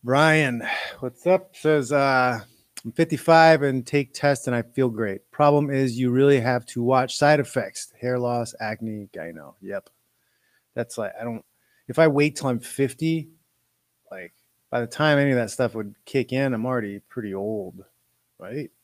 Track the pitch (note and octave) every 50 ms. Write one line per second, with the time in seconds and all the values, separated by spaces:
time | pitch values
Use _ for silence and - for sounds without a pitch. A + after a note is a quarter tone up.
0 | - A#2+ B2+ C#3 D#3 D#3+ D#3 D#3 D3+ C3+ A#2+ A#2 A#2 - - - - - - -
1 | C3 B2+ - _ - F3 F#3 F#3 F#3 - _ - - D3+ D#3 D3 C3+ A#2 D3 C#3+
2 | C#3 C#3 C3 B2+ B2+ B2 A#2+ G#2+ G2+ _ _ _ _ _ _ - _ A2+ - -
3 | E3 E3 E3 C3 - E3 E3 E3 D#3+ D#3+ D#3+ D3+ C#3+ C#3 C3 C3 A#2 - - C#3+
4 | C#3 - _ - - C#3+ C#3 B2+ - C3 B2 A#2+ A2+ - _ - C3 B2 A2+ G#2+
5 | A2+ G2+ G2 - _ _ _ - D3 D3 C#3+ D3 D3 C#3+ C#3 C3+ C3+ C3 A#2 A#2+
6 | B2+ B2 A#2+ B2+ C#3 C#3+ C#3+ C3 A2+ B2 B2+ B2 A#2+ - - B2 A#2+ A#2+ C3 C3
7 | C3+ C3 - - D3 C#3+ D3+ D3 C3+ - - C3 G#2 F#2+ _ - - - _ _
8 | A#2+ B2 B2+ B2 B2 A#2+ A#2+ A#2+ A#2 A2+ - - A2+ G#2+ A2 G#2+ A2+ A2+ G#2+ G#2+
9 | G2+ G2 _ G2 D#2+ E2+ E2 D#2 D2 C#2 - _ G2 F#2+ G2 G2 _ _ _ _
10 | _ _ _ _ _ _ _ _ _ _ _ _ _ _ _ A#2+ A#2 _ - -
11 | A2 G2 - G#2+ A2+ A#2+ A#2 A2 _ _ _ _ _ _ _ _ _ - B2 -
12 | E3 D#3+ C#3 C#3+ D3 D3+ D3 - - C3+ B2 A2+ A#2+ - - - C#3 B2+ B2 _
13 | D#3+ D#3+ D#3+ E3 D3+ - _ _ _ _ _ _ _ _ _ _ _ _ _ _
14 | _ _ - F#2+ F2+ F2 _ _ _ _ _ _ _ _ - A#2+ A#2 A2+ - -
15 | D3+ D#3 D3 C#3+ C#3+ C#3 C3 B2 A#2 G#2 - - C3 A#2 - A2+ G#2+ G2+ G#2 _
16 | _ - - C3+ A#2+ - B2+ C3 C#3 C3+ B2+ A2 A2+ B2+ B2+ B2 A2 G2+ G2+ G2+
17 | _ _ - B2+ A2 G#2 F#2+ F#2+ G2 G#2+ A2 G#2+ F#2+ F#2 F2 F2+ F#2 _ _ _
18 | _ _ _ _ _ _ _ _ F2 F#2+ A#2 D3 C#3 - _ _